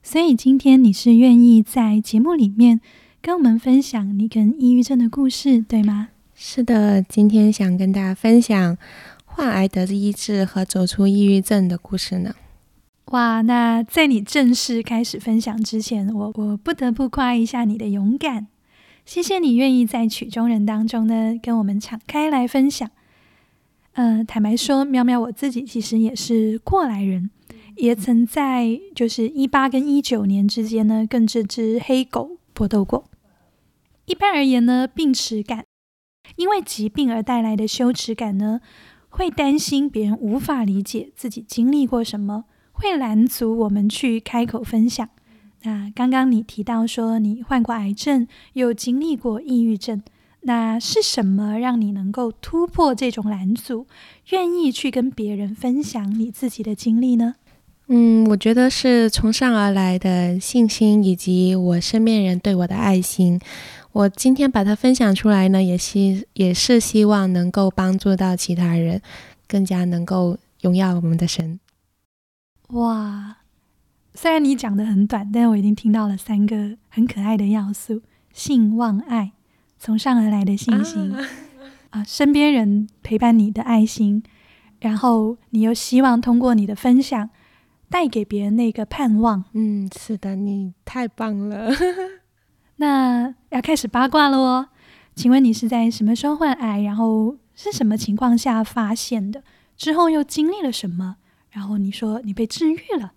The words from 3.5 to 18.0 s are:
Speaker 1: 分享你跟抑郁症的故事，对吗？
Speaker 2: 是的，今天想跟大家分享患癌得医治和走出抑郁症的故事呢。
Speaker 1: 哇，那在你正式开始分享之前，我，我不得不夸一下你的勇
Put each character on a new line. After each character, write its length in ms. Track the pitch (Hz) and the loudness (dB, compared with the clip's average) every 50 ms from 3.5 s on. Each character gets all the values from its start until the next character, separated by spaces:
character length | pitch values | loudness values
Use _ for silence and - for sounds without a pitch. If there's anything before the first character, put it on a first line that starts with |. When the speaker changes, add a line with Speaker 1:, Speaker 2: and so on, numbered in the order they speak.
| 226 | 2
Speaker 1:
分 240 | 226 - 254 254 277 | 2 2 2 2 2
享 360 | 269 - 254 226 202 196 202 | 2 0 -6 -6 -4 -4 -2
你 100 | 196 220 | -2 -2
跟 260 | 220 - 220 214 208 294 320 | -2 0 2 2 2 2 2
抑 120 | 254 247 247 | 2 4 4
郁 100 | 247 240 | 4 2
症 160 | - 277 247 | 2 2 0
的 100 | 240 226 | 0 0
故 200 | - 277 277 262 | 0 0 -2 -2
事， 320 | 247 - - 277 262 226 | -2 -2 2 2 2 2
对 200 | 220 _ 233 220 | 2 _ 0 0
吗？ 280 | 208 208 208 208 214 - _ _ _ _ _ | 2 0 0 -2 -6 -10 _ _ _ _ _
Speaker 2:
是 280 | _ - - - 269 240 | _ -18 -8 -4 -4 0
的， 380 | 233 240 214 208 208 202 190 | 2 2 4 4 4 2 2
今 280 | 185 _ - 214 208 208 | 0 _ 2 4 4 4
天 220 | 214 214 214 214 | 6 6 4 4
想 260 | 214 - 202 180 180 | 2 2 0 0 0
跟 140 | 180 190 190 | 0 0 0
大 100 | 190 196 | 0 0
家 120 | 190 185 190 | -2 -4 -4
分 280 | - - 226 226 240 | -2 4 6 6 6
享 360 | 233 - 214 190 185 170 175 - - - - - - - - _ _ | 6 4 0 0 2 0 -2 -4 -10 -20 -20 -20 -20 -20 -20 _ _
患 240 | _ - - 294 247 | _ -8 -4 -4 -2
癌 180 | 202 190 190 | 0 0 -2
得 180 | 190 - 185 185 | -2 -2 -4 -4
医 260 | 185 196 202 202 202 | -2 -2 -2 -2 -2
治 320 | 202 - - - 208 196 190 | -4 -4 -6 -4 -2 -2 -2
和 220 | 190 - 190 190 | -2 -2 -6 -4
走 200 | - - 190 180 | -4 -2 -2 -2
出 220 | 180 - - 196 | -2 0 2 2
抑 180 | 196 196 202 202 | 4 4 4 4
郁 140 | 196 196 196 | 4 4 2
症 280 | 185 - 214 202 190 | 2 0 0 2 2
的 100 | 180 180 | 0 -2
故 200 | 170 - - 196 | -6 -8 -8 -8
事 220 | 185 - - 190 180 | -8 -6 -6 -6 -6
呢。 140 | 180 208 - - - - - _ _ _ _ _ _ _ _ _ _ - | -6 -6 -10 -14 -20 -20 -20 _ _ _ _ _ _ _ _ _ _ -4
Speaker 1:
哇， 300 | 254 247 240 233 226 226 | -2 0 0 0 0 0
那 420 | 220 226 247 240 233 233 226 233 226 | 2 2 2 2 2 2 2 0 -2
在 240 | - - 330 320 | 0 2 2 4
你 140 | 285 254 208 | 4 2 0
正 320 | 202 - - 294 269 240 247 | -2 -2 0 2 4 4 2
式 280 | - - - 240 226 | 2 -2 -4 -4 -4
开 220 | 220 - 240 226 240 | -4 -4 -4 -4 -2
始 160 | - - 220 | -4 -6 -8
分 200 | - 226 220 226 | -4 -2 -2 -2
享 240 | 220 226 214 226 220 | -2 -4 -6 -6 -6
之 180 | - - 220 | -4 -4 -6
前， 320 | 214 - 233 208 196 202 220 | -4 -4 -4 -4 -4 -4 -4
我， 180 | 202 208 214 220 | -4 -6 -6 -6
我 220 | 220 208 208 208 | -6 -4 -4 -4
不 160 | 208 _ 330 339 | -4 _ -6 -4
得 180 | - 262 247 | -2 -2 -2
不 160 | 233 254 269 | -2 -2 -4
夸 280 | 240 - 285 262 247 240 | -4 -2 -2 -2 0 2
一 100 | 233 226 | 0 0
下 180 | 226 - 240 233 | 0 -2 -2 -2
你 140 | 208 208 | -2 -2
的 120 | 226 214 208 | -2 -4 -4
勇 280 | 196 202 | -4 -2